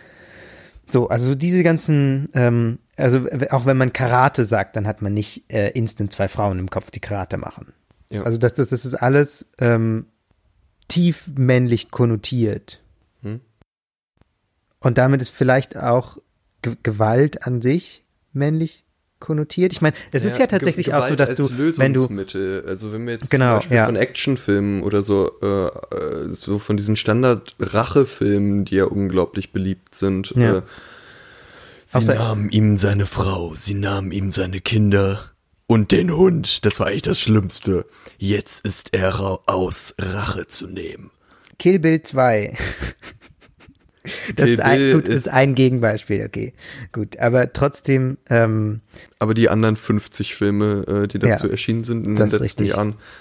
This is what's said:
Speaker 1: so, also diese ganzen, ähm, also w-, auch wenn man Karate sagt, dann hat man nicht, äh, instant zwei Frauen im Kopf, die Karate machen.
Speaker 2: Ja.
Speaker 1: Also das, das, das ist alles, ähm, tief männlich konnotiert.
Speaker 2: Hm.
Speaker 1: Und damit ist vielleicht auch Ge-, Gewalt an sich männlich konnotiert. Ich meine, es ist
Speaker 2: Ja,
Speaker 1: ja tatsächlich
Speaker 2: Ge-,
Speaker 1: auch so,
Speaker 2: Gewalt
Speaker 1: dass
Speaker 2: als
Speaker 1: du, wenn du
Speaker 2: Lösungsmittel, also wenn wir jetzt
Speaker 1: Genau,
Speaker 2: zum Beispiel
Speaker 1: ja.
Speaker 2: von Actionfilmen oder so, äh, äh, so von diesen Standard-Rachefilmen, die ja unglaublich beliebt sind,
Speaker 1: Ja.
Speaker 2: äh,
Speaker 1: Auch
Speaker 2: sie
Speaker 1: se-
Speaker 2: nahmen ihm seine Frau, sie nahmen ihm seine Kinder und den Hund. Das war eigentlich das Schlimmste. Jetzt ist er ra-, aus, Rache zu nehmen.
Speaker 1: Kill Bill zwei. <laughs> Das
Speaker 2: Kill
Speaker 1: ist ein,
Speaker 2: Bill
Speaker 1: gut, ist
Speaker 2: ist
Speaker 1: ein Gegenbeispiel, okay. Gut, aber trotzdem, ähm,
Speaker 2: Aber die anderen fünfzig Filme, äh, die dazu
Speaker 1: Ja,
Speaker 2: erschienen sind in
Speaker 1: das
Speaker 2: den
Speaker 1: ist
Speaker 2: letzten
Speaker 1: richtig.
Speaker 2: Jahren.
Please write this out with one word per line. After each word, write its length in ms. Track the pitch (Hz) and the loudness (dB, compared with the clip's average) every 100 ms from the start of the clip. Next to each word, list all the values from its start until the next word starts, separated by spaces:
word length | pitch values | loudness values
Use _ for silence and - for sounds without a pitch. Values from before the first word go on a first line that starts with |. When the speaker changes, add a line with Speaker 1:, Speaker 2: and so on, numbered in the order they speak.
| - - - - - - - - - | -20 -20 -20 -20 -20 -20 -20 -20 -2
Speaker 1:
so, 220 | 123 120 | 0 2
also 260 | 117 127 | 0 0
diese 280 | 139 170 180 | 0 0 2
ganzen, 640 | 170 165 - 151 139 135 139 | 4 2 2 2 2 0 -2
ähm, 440 | 131 123 120 117 120 _ - | 0 2 2 0 -4 _ -2
also 280 | 139 131 | 2 2
w-, 240 | 123 131 127 | 0 -4 -2
auch 160 | 135 123 | 0 2
wenn 100 | 131 | 2
man 160 | 127 | 2
Karate 520 | - 127 123 135 - | 0 0 2 2 2
sagt, 320 | 110 110 98 113 | 0 0 -2 -4
dann 100 | 104 | -6
hat 160 | 107 | -4
man 100 | 101 | -4
nicht, 300 | 104 101 - - | -4 -4 -10 -6
äh, 180 | 110 101 | -2 -2
instant 420 | - 113 - 101 | -2 -4 -4 -6
zwei 160 | - 98 | -4 -4
Frauen 300 | - 104 92 | -2 -2 -2
im 100 | 95 | -4
Kopf, 200 | - - | -6 -8
die 80 | - | -12
Karate 380 | - 104 90 - | -8 -8 -6 -8
machen. 340 | - - - _ _ _ - | -8 -14 -20 _ _ _ -12
Speaker 2:
Ja. 120 | 107 | -6
Speaker 1:
Also 160 | 131 113 | -2 2
das, 160 | 120 | 2
das, 140 | - 127 | 2 -2
das 160 | 127 | -2
ist 100 | 131 | -4
alles, 560 | 127 123 143 143 - - - | -2 2 2 2 -2 -10 -2
ähm, 480 | 123 117 113 113 - _ _ _ _ _ _ _ - | 2 2 0 -2 -6 _ _ _ _ _ _ _ -4
tief 420 | - 175 156 - 135 | 0 2 0 -4 0
männlich 540 | 127 127 123 117 - | 2 4 2 0 -2
konnotiert. 920 | - 120 110 - 123 110 98 - - _ _ _ _ | 0 0 0 -2 -2 -2 -2 -10 -20 _ _ _ _
Speaker 2:
Hm. 180 | 104 113 _ _ _ _ _ _ _ _ _ _ _ _ _ _ | -12 -12 _ _ _ _ _ _ _ _ _ _ _ _ _ _
Speaker 1:
Und 200 | 135 120 | 0 4
damit 240 | 127 135 | 4 2
ist 80 | 127 | 0
vielleicht 460 | - 127 131 135 - | -2 2 2 0 -4
auch 420 | 127 120 - - - _ _ _ | 0 0 0 -10 -20 _ _ _
Ge-, 140 | 117 117 | -8 -6
Gewalt 640 | - 104 107 120 147 - - | -4 0 2 4 2 0 -6
an 160 | 123 | -2
sich 420 | 123 160 - - _ _ _ | 0 0 -2 -16 _ _ _
männlich 520 | 135 156 156 160 - _ _ _ - | -4 -2 0 -4 -8 _ _ _ -14
konnotiert. 540 | - 156 151 - 180 | -6 -4 -4 0 -2
Ich 80 | 185 | 2
meine, 140 | 156 - - | 0 0 -4
es 120 | - 196 | -2 0
ist 80 | - | 2
Speaker 2:
Ja, 40 | |
Speaker 1:
ja 40 | 254 | 2
tatsächlich 400 | 196 190 170 160 | 2 0 -2 0
Speaker 2:
Ge-, 80 | |
Speaker 1:
auch 80 | 143 | 0
so, 100 | 127 | 2
Speaker 2:
Gewalt 60 | 143 | 2
Speaker 1:
dass 100 | 139 | 2
Speaker 2:
als 80 | 127 | 2
Speaker 1:
du, 100 | 139 120 151 160 | 0 0 -2 2
wenn 160 | 135 | 2
du 60 | 131 | 2
Speaker 2:
Lösungsmittel, 640 | 127 101 95 95 95 95 - | 0 -2 -8 -6 -4 -4 -6
also 260 | 95 107 | -8 -8
wenn 140 | 107 120 | -8 -8
wir 80 | |
jetzt 160 | 117 131 | -8 -2
Speaker 1:
Genau, 220 | 135 127 | 2 4
Speaker 2:
zum 20 | 113 | 2
Beispiel 160 | - 120 | 2 2
Speaker 1:
ja. 80 | 110 | 2
Speaker 2:
von 100 | 110 | 0
Actionfilmen 840 | 123 - - 127 - 101 101 101 | -2 -2 -4 -2 0 0 0 -2
oder 200 | 92 104 | -2 -2
so, 300 | 101 98 92 - | 2 0 0 -2
äh, 40 | 101 98 92 | -4 -2 -2
äh, 40 | - - - 76 - 78 | -6 -8 -6 -6 -6 -8
so 300 | - - 101 | -8 -6 -4
von 180 | - 104 | -2 -2
diesen 200 | 101 110 | 0 -2
Standard-Rachefilmen, 1700 | - 110 127 117 - - - 104 120 147 135 - 104 101 101 101 | 0 2 2 2 -4 -8 -2 0 2 2 2 2 0 2 2 0
die 120 | 95 95 | 0 2
ja 80 | |
unglaublich 680 | 95 98 98 92 85 - - | 2 0 0 0 -2 -4 -8
beliebt 420 | 98 95 92 _ | -4 -4 -4 _
sind, 400 | - 98 95 98 123 | -4 -2 -2 -2 2
Speaker 1:
Ja. 220 | 117 95 | 4 2
Speaker 2:
äh, 40 | - - - - - - - - - - - - - | -4 -16 -20 -20 -20 -20 -20 -20 -20 -20 -20 -20 -4
Speaker 1:
Auch 80 | - | 0
Speaker 2:
sie 40 | 110 | 2
Speaker 1:
se- 80 | |
Speaker 2:
nahmen 360 | 107 113 107 104 | 0 0 -2 0
ihm 260 | 123 107 101 | 2 4 4
seine 300 | 98 101 95 | 2 0 -2
Frau, 480 | - 98 95 85 | -2 -2 -4 -6
sie 200 | 80 - | -6 -6
nahmen 380 | 101 98 95 95 | -4 -4 -4 -4
ihm 200 | 98 95 | -4 -2
seine 280 | 95 92 95 | -2 -4 -6
Kinder 720 | - 110 104 98 98 98 - _ _ _ - | -2 2 4 4 2 -2 -10 _ _ _ 0
und 260 | 113 101 | 2 4
den 220 | 92 87 85 | 2 2 4
Hund. 480 | 185 82 76 - | 4 4 -2 -2
Das 140 | 104 - | -2 0
war 80 | - | -2
eigentlich 140 | - | -2
das 180 | - - | -2 0
Schlimmste. 640 | - 107 95 - - 90 - _ - - | 2 2 2 -2 -2 -2 -4 _ -20 -8
Jetzt 460 | - 101 - - | -2 -2 -4 -6
ist 280 | - - - | -4 -4 -2
er 180 | - 95 95 | -2 0 -2
ra-, 220 | 98 92 - | -4 -6 -4
aus, 480 | 92 92 90 - - | -2 0 0 -2 -4
Rache 480 | 95 95 92 95 82 | -6 -4 -4 -6 -4
zu 200 | - 90 | -6 -6
nehmen. 420 | 90 82 - - _ _ _ - - | -10 -12 -14 -20 _ _ _ -20 -2
Speaker 1:
Kill 200 | 180 185 | 2 4
Bill 240 | 160 160 | 4 2
zwei. 520 | - 131 127 110 104 - | 0 2 2 2 -2 -6
<laughs> 60 | - - - - - - - _ _ _ - _ _ _ - - - - | -8 -8 -10 -10 -18 -20 -20 _ _ _ -20 _ _ _ -14 -12 -8 0
Das 80 | |
Speaker 2:
Kill 40 | 139 | 2
Speaker 1:
ist 60 | 120 | 4
ein, 180 | 135 135 | 4 4
Speaker 2:
Bill 140 | 135 | 6
Speaker 1:
gut, 140 | 151 - | 4 4
ist 180 | 147 - | 0 2
Speaker 2:
ist 20 | |
Speaker 1:
ein 220 | 135 139 131 | 2 4 6
Gegenbeispiel, 680 | 131 127 113 107 - 101 | 4 4 0 0 -2 -4
okay. 280 | 104 107 110 - - - 120 | -4 -8 -10 -12 -20 -18 -12
Gut, 260 | - 101 - | -8 -8 -2
aber 340 | 120 127 123 | 2 2 2
trotzdem, 640 | - 143 - - 135 131 135 - | 0 0 0 0 2 0 -4 0
ähm, 500 | 117 113 110 107 110 - - - - | 2 4 2 -2 -4 -10 -20 -16 -4
Speaker 2:
Aber 160 | 107 | 0
die 140 | 113 117 | 4 4
anderen 260 | 110 110 | 4 2
fünfzig 600 | 107 - 107 - - 104 - | 0 0 -2 -2 -8 -8 -2
Filme, 480 | 101 101 104 101 - 101 | 0 0 0 -2 -2 -2
äh, 40 | 101 | -2
die 100 | 95 | 0
dazu 280 | 120 104 104 | 0 2 0
Speaker 1:
Ja, 40 | |
Speaker 2:
erschienen 320 | 98 - 113 | -4 -4 -4
sind 240 | 117 117 107 | -4 -4 -2
in 80 | |
Speaker 1:
das 160 | 107 107 | 0 2
Speaker 2:
den 60 | 104 | 0
Speaker 1:
ist 40 | |
Speaker 2:
letzten 220 | - - | -2 -2
Speaker 1:
richtig. 140 | 104 101 | -2 0
Speaker 2:
Jahren. 180 | 107 107 - - | -4 -6 -14 -8